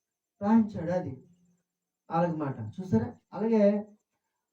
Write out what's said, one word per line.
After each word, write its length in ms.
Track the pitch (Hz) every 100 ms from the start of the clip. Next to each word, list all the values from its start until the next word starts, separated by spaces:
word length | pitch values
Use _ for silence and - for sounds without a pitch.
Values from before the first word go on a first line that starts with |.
| _ _ _ -
రాయించాడు. 480 | 202 226 202 180 165
అది 340 | 180 135 - - _ _ _ _ _ _ _ -
అలాగ 260 | 165 175 156
మాట. 240 | 139 120
చూసారా? 540 | 107 - 185 220 240 - _
అలాగే, 560 | 185 226 220 202 208 - _ _ _ _ _ _